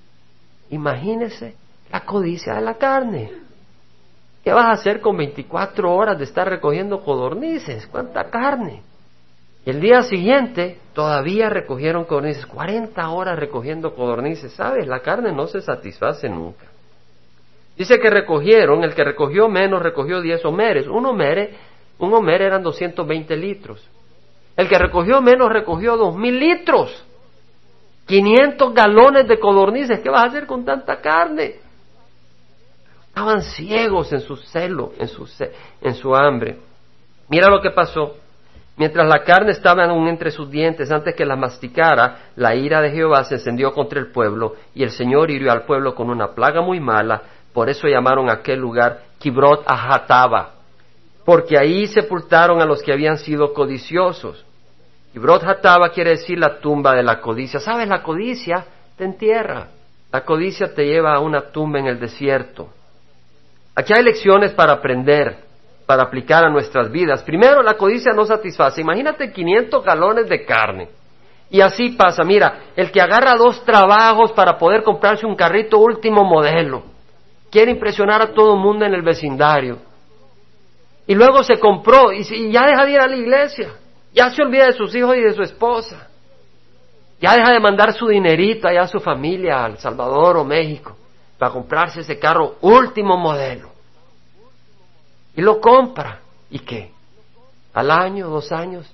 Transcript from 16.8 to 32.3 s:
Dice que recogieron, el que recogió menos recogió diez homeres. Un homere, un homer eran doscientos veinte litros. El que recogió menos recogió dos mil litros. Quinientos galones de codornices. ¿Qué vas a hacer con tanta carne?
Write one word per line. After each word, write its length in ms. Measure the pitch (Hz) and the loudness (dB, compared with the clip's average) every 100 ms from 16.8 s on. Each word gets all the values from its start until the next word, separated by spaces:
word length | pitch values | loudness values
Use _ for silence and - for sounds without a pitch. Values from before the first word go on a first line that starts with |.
| - - - - - - - - - - | -20 -20 -20 -20 -20 -20 -20 -20 -18 -6
Dice 220 | 185 233 | 0 2
que 100 | 220 | 4
recogieron, 760 | 202 - 156 170 220 160 160 | 2 0 -2 4 4 4 2
el 120 | 165 156 | 0 -2
que 80 | |
recogió 440 | 143 143 143 175 220 | -2 -2 -2 0 0
menos 340 | 185 196 190 | 2 0 0
recogió 380 | 170 165 139 185 | -4 -4 -6 -4
diez 220 | 165 170 | -4 -4
homeres. 440 | 165 170 220 180 - | -4 -2 0 -2 -2
Un 180 | 226 269 | -4 -4
homere, 520 | 214 143 170 202 - - - - - | -2 -2 -2 -4 -10 -20 -20 -20 -8
un 120 | 180 | 0
homer 300 | 226 180 180 | 0 2 0
eran 220 | 196 190 | 0 -2
doscientos 420 | 175 - 175 170 156 | -4 -6 -8 -8 -6
veinte 320 | 160 156 156 | -6 -6 -8
litros. 500 | 196 196 - 107 - - - - - _ _ - | -8 -12 -16 -20 -20 -20 -20 -20 -20 _ _ -2
El 100 | 185 | 2
que 120 | 185 | 2
recogió 420 | 180 175 175 269 | 2 0 2 4
menos 280 | 247 254 233 | 6 4 4
recogió 460 | 220 - 165 226 226 | 0 -4 -4 -2 0
dos 180 | 214 170 | -2 -2
mil 240 | 240 254 | -4 0
litros. 680 | 311 349 349 302 - - - - - - - - - - - - - | 0 0 0 0 0 -8 -20 -20 -20 -20 -20 -20 -20 -20 -20 -16 0
Quinientos 680 | 196 202 240 285 285 254 | 2 4 4 4 2 0
galones 540 | 226 208 214 262 277 247 | 4 4 6 6 6 4
de 120 | 220 | 2
codornices. 600 | 208 196 196 240 262 233 | 2 4 2 0 -4 -4
¿Qué 100 | - | 0
vas 140 | 262 | 2
a 40 | 247 | 0
hacer 180 | 285 285 | -2 -8
con 180 | 254 247 | -8 -6
tanta 340 | 269 - 277 | -6 -6 -6
carne? 580 | 302 320 339 302 - - - - - - - - - | -2 0 0 -4 -8 -10 -20 -20 -20 -20 -20 -20 -20